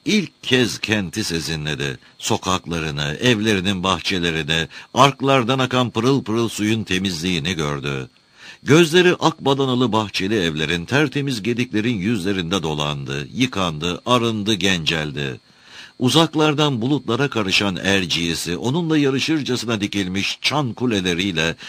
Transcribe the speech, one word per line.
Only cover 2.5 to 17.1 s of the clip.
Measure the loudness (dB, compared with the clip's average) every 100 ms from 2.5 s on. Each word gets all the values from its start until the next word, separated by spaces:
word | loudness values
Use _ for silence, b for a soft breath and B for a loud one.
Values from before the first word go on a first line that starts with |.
| -2 -2 -4 -4 -4 -4 0
evlerinin | 2 2 2 0 0 0
bahçelerini, | 0 0 -2 -2 0 -2 0 0 -2 B B
arklardan | 4 4 4 2 4 2 0
akan | 0 0 0
pırıl | 2 2 2
pırıl | 0 -2 -2
suyun | 0 0 0
temizliğini | 0 -2 0 -2 -2 -2 -2
gördü. | -2 -2 -2 -4 -6 -8 _ B B B B
Gözleri | 4 6 6 6 4 4
ak | 2 2 0
badanalı | 2 2 2 2
bahçeli | 2 -2 -2 -2 0
evlerin, | 0 0 -2 -2 0
tertemiz | 0 2 0 -4 -4
gediklerin | -2 -4 -2 -2 -2 0
yüzlerinde | -2 -2 -2 -2 0 -2
dolandı, | -2 -2 -2 -4 -6 -8 -6
yıkandı, | -2 -2 0 -2 -2 -4 -4 0
arındı, | 2 2 -2 -2
genceldi. | 0 2 0 0 -2 -2 -4 -6 -8 _ B B B B B
Uzaklardan | 2 4 4 4 2 4 2 2
bulutlara | 0 0 0